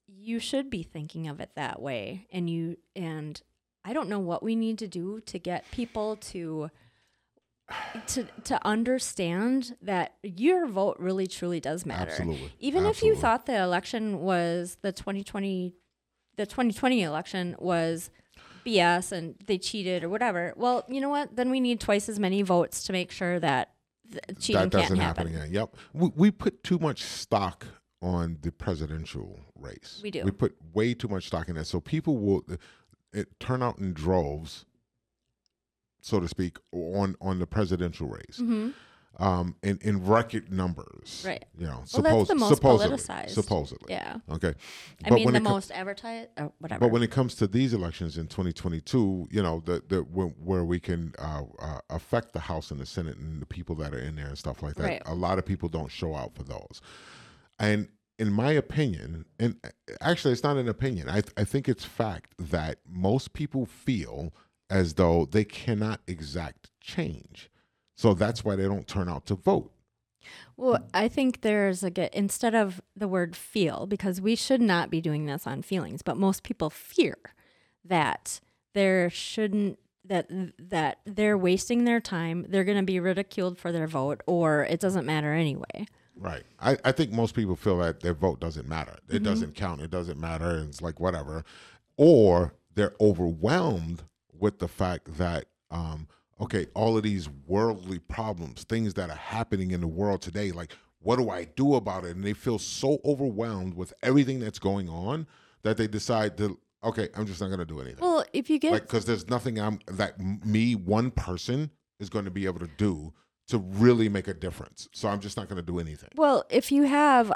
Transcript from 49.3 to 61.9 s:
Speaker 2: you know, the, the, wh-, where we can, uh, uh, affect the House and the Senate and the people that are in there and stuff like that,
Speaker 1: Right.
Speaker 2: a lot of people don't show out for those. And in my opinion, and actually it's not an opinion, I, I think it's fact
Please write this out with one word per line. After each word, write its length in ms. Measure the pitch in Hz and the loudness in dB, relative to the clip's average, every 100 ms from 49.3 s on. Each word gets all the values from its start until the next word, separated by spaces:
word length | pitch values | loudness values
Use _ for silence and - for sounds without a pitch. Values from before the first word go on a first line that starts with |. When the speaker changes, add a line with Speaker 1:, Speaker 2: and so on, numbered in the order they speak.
Speaker 2:
you 120 | 104 | 0
know, 200 | 90 82 | 0 -2
the, 180 | 80 87 - | -2 -4 0
the, 140 | 92 | -2
wh-, 360 | 67 90 90 - 82 | 0 -2 -4 -4 -2
where 180 | 95 | 0
we 140 | 85 87 | 0 -2
can, 360 | - 85 82 - | -2 -4 -4 -8
uh, 260 | 80 73 62 - | -8 -6 -10 -10
uh, 200 | 76 69 - | -8 -8 -6
affect 460 | 82 - 120 - | -8 -2 -2 -2
the 60 | - | -8
House 300 | - 80 - | -6 -6 -6
and 80 | 71 | -10
the 60 | |
Senate 320 | 67 - 80 - | -8 -6 -6 -8
and 240 | 78 78 | -10 -10
the 60 | 71 | -10
people 280 | 87 87 80 | -10 -8 -6
that 180 | 73 | -6
are 40 | 69 | -6
in 180 | 69 76 | -8 -8
there 100 | 71 | -10
and 100 | - | -8
stuff 260 | - - | -8 -8
like 120 | 73 | -8
that, 100 | 76 | -4
Speaker 1:
Right. 180 | - 160 - | -4 -4 -6
Speaker 2:
a 80 | |
lot 240 | 160 87 95 | -2 0 0
of 80 | - | 0
people 240 | 98 85 | -4 -2
don't 200 | 80 71 | -4 -6
show 240 | - 85 | -6 -6
out 200 | 76 58 - | -4 -8 -10
for 60 | |
those. 400 | 64 52 50 - - - - - - - _ - | -12 -12 -12 -20 -20 -20 -20 -20 -20 -20 _ 0
And 300 | 107 107 95 _ _ - | 2 2 0 _ _ -2
in 120 | 107 | 0
my 220 | 101 131 | 2 4
opinion, 720 | 151 - 151 143 82 58 82 - - | 2 2 0 0 -2 -6 -10 -12 -2
and 160 | 117 - - - - - | -2 -2 -12 -18 -18 -4
actually 300 | 156 170 143 | 0 2 2
it's 80 | 123 | 2
not 160 | 147 139 | 2 2
an 100 | 120 | 0
opinion, 400 | 107 135 98 73 | 0 -2 -2 0
I, 140 | 104 - - | 0 0 -2
I 60 | |
think 260 | 104 139 131 | 0 0 0
it's 160 | 120 | -2
fact 480 | - | -4